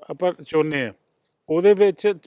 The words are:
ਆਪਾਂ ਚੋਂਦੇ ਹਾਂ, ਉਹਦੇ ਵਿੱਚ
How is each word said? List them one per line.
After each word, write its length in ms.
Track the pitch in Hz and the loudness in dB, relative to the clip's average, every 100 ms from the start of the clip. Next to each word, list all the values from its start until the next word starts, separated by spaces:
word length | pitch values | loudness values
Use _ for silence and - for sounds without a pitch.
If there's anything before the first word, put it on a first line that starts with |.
| - | -16
ਆਪਾਂ 220 | 139 180 170 143 | -6 -6 -6 -4
ਚੋਂਦੇ 400 | 156 151 143 117 | -2 0 -2 -6
ਹਾਂ, 60 | - _ _ _ _ - | -8 _ _ _ _ -6
ਉਹਦੇ 260 | 160 196 | 0 2
ਵਿੱਚ 400 | 196 202 165 208 175 | 4 2 0 -4 -4